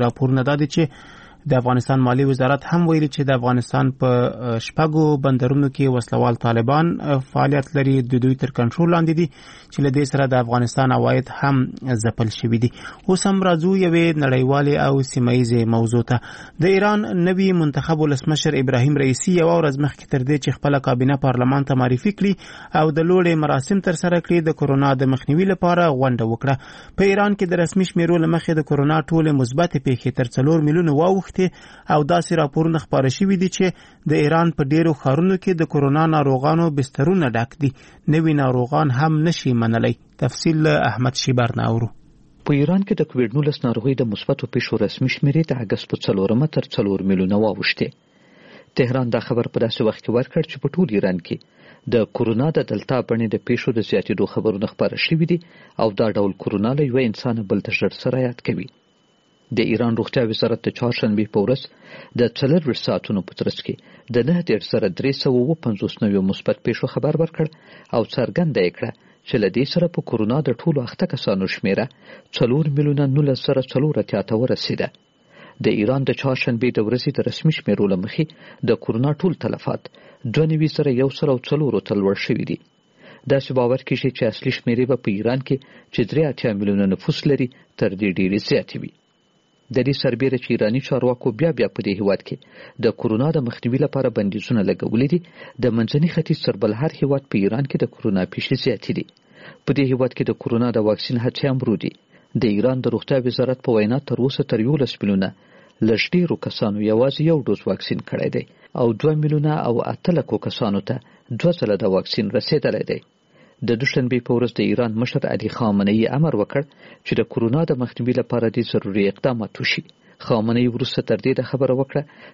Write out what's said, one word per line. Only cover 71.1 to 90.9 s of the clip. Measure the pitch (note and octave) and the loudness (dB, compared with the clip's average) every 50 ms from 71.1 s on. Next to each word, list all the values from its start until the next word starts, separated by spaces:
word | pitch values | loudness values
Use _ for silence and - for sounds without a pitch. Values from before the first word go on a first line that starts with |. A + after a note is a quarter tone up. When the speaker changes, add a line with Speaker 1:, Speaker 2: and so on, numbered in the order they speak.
| - B2 - A#2+ G2+ F#2+ F#2+ | -4 -4 -2 -2 -2 0 -2
Speaker 2:
شمیره | F#2 - - - F#2+ G2 - A2 - _ _ - - - - - _ | -4 -4 -4 -2 -2 0 0 -2 -4 _ _ -20 -20 -20 -20 -18 _
څلور | - - C3+ A#2 B2+ D3+ D#3 D3+ | -4 0 0 2 2 0 0 0
میلیونه | C#3 D3 D3 D3 C#3+ C#3+ C#3+ | 0 0 0 0 2 0 0
نولس | C3+ C3 D3+ D3 C#3 C3 B2 - | 2 2 2 2 2 0 0 0
زره | - F#3+ C3 | 0 0 0
څلور | B2+ - - C3 C#3+ D#3 D3 | 0 -2 0 0 0 0 0
اتیا | - G2+ - - G2+ | -2 -2 -2 -2 -2
ته | G2 - A2+ | -2 0 0
ورسېده. | A2 B2+ A#2+ G#2+ - - - C#3+ - - - - _ _ _ _ _ _ _ - - - - - - A2+ | 0 0 0 0 -2 -2 -4 -4 -4 -4 -6 -8 _ _ _ _ _ _ _ -20 -20 -20 -18 -8 -4 -2
د | |
ایران | A2 G#2+ G#2 G#2 G#2+ C3 C#3 C3+ | 0 0 2 2 2 0 0 0
د | C3+ | -2
چهارشنبې | A#2+ - - C3+ C3 C3 - C#3 A#2+ A2+ B2+ B2 | -2 -2 -2 -2 -2 -2 -2 -2 -2 0 0 0
د | A#2+ A#2+ | 0 0
ورځې | G#2+ G#2+ A#2+ B2 - D3+ - | 0 0 -2 -2 -2 -2 -2
د | - - | -2 -2
رسمي | - - - - D#3 D#3 | -4 -2 0 0 0 0
شمیرو | - - - G2+ - G#2+ | 0 0 -2 0 2 2
له | G2 G2 | 0 0
مخې | F2+ F#2+ A2 - - D#3 - - - - - - - - | 0 -4 -4 -4 -4 -4 -4 -6 -16 -20 -20 -14 -4 -2
د | A#2 A2+ | 0 0
کورونا | - - - A2 A#2 B2+ D3 D3 | 0 -2 -4 -2 0 0 0 0
ټول | - - - - | 0 -2 -2 -2
تلفات | - - A2+ - - - - - - - - _ - - - - _ - | -2 -4 -6 -6 -6 -6 -8 -8 -8 -10 -14 _ -20 -20 -20 -18 _ -8
دوه | B2 G#2 D3 D#3+ | -4 0 0 2
نوي | D#3 D#3+ D3+ D#3 | 2 2 2 0
زره | D3 - - D3 C#3+ | 0 0 0 0 0
یو | B2+ A#2+ C3 C#3 | 2 2 0 0
سل | C3+ - - C#3+ | 0 -2 0 0
او | C3 A#2+ | 0 0
څلورو | - - D3 C#3+ D#3 C3 G#2+ G2 | -2 -2 -2 0 0 0 0 -2
ته | - - G#2+ | -2 -2 0
لوړ | G2+ G2 G2 G2 - - | 0 2 2 0 0 -2
شوي | - - - - | -2 -2 -2 -4
دي. | - - - _ _ _ _ _ _ _ _ - - - - - C3 | -6 -6 -8 _ _ _ _ _ _ _ _ -20 -20 -20 -8 -2 0
داسې | C#3+ C#3 C3+ - C3+ | 0 0 0 0 0
باور | C3 B2 A#2+ B2+ C3 - | 2 2 2 2 0 -2
کېږي | - C3+ A#2+ - C3 | -4 -4 -2 -2 -4
چې | - - B2+ | -2 -2 -2
اصلي | A2 G#2+ - - C3+ | -2 -2 -2 -4 -4
شمیرې | B2+ - - B2 A#2 A#2 B2+ | -4 -2 -2 -2 0 0 2
به | B2 C3 A#2+ - | 0 0 -2 -2
په | A#2 | -2
ایران | G2+ G2 G#2+ - B2+ C3 | -2 -2 0 0 -2 -2
کې، | C3 - C#3 C3 - - - - - _ | -2 -2 -4 -4 -4 -10 -20 -20 -20 _
چې | - - A#2+ F#2+ | -2 -2 -2 0
درې | A#2+ C#3+ E3 | 0 0 0
اتیا | C#3+ B2 - - A#2+ G#2 | 0 -2 -2 -2 -2 0
میلیونه | G2 G#2 G2+ G2+ G2+ G2+ | 0 0 0 2 2 2
نفوس | F#2+ F#2 - - - D3+ - - | 2 0 0 -2 -4 -4 0 0
لري، | D#3 C#3 C3 C3+ B2 - - _ _ _ | 0 2 2 0 -2 -6 -12 _ _ _
تر | - B2 G2+ F#2+ F#2 | -2 -2 -2 0 0
دې | G#2 G2 F#2+ | -2 0 0
ډېرې | - - - G2 G#2+ - - | 0 0 0 0 0 0 0
زیاتې | C#3+ A2+ F#2+ - - - | 0 0 -2 -4 -10 -12
وي. | - - _ _ _ _ _ _ _ _ _ _ _ _ _ _ _ - | -12 -14 _ _ _ _ _ _ _ _ _ _ _ _ _ _ _ -4
د | C3 | -2
دې | C3+ A#2+ C#3 C#3 - | 0 0 0 0 0
سربیره | - C3+ A#2+ A2+ C3+ C3+ C3 | 0 -2 0 0 0 0 0
چې | B2 - - | -2 -2 -2
ایراني | A#2+ A2 A2 G#2+ A2+ C3+ | -2 0 0 0 0 -2
چارواکو | - - | -2 -2